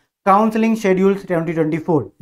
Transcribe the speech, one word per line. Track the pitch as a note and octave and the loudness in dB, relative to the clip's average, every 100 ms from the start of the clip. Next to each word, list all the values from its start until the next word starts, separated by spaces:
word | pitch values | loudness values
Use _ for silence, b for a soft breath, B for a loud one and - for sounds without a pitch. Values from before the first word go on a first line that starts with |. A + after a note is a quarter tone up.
| _ _ G3 | _ _ 2
काउंसलिंग | G3 A3 A3 A3+ A3 | 2 2 0 0 0
शेड्यूल्स | G3 F#3 F#3+ G3 - | 0 2 2 0 -2
ट्वेंटी | F3 E3 | -4 -2
ट्वेंटी | E3 D#3 D#3+ | -2 -2 -2
फ़ोर, | D#3+ D#3 G#2+ - | -2 -2 -2 -6